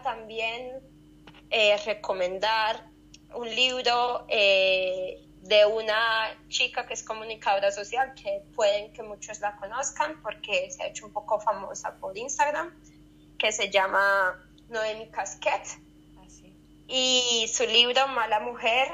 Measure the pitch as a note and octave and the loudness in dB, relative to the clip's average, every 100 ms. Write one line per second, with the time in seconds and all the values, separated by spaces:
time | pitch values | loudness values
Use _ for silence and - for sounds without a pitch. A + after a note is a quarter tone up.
0 | C4 A3+ A3 A3 A3+ A#3 B3+ C4 - - | -6 -6 -10 -4 -4 -4 -10 -12 -16 -20
1 | - - - - - A3+ G#3 G3+ A3 G#3 | -20 -20 -20 -20 -2 4 4 4 0 -4
2 | - F#3+ F3+ F#3 G#3 A3 A3 A3+ - - | -2 0 -2 0 0 2 0 -2 -10 -20
3 | - - - A#3+ A#3 A3+ B3+ B3+ A#3+ A#3+ | -20 -20 -14 -10 -6 2 2 2 0 2
4 | A#3+ - - A3+ G3+ G3 F#3+ F#3 F#3 F#3 | 0 -2 -2 2 4 6 4 2 0 -2
5 | F#3 - - - F#3 G#3 G#3 A3 A3 G#3+ | -6 -10 -20 -20 4 6 6 4 0 2
6 | A#3 A3 A3 - - - B3 - A#3+ A3+ | 2 0 -2 -8 -6 -2 0 -2 -6 -10
7 | - A3 A3 G#3+ A#3 G3 G3+ G3 G3+ A#3 | -8 -10 -10 -4 0 2 2 0 -4 -2
8 | C4 - G3+ G3+ - - G#3 G#3 G#3 - | -2 -4 -8 -8 -8 2 2 2 -4 -14
9 | G#3+ G3+ - G#3 G#3 G#3 G3 A#3 C#4+ - | -14 -14 -14 -6 -6 -6 -8 -6 -6 -2
10 | D4+ D#4 A3 G#3 - F#3 F#3 - F#3 - | -4 -4 -10 -10 -2 -2 -2 -8 -10 -10
11 | G#3 G#3 - G#3+ A3 G3 F#3+ - - - | -10 -10 -2 0 0 -2 -6 -10 -10 -10
12 | F#3+ F#3+ B3+ - D4 D4 E4+ - - - | -10 -8 -8 0 0 0 -6 -12 -20 -20
13 | - - - - - G#3+ G3 F#3+ G3 G3 | -20 -20 -20 -2 -2 0 2 2 4 2
14 | G3 G3 F#3 F3+ - - - A3+ G#3+ G#3+ | 4 4 2 -2 -18 -20 -8 -4 -4 -6
15 | A3 - G3 - D#4 C#4 - - - - | -10 -8 -8 -4 -2 -2 -6 -18 -20 -20
16 | - - - - - - - - - C4 | -20 -20 -20 -20 -20 -20 -20 -20 -4 0
17 | B3+ B3+ B3 A#3 A3 - A3+ A3+ A#3+ B3 | 2 2 2 0 -2 -2 2 4 4 4
18 | C4+ B3+ A3+ G#3+ A#3+ A#3 A#3+ A#3+ C#4 | 2 0 0 0 -2 -4 0 0 0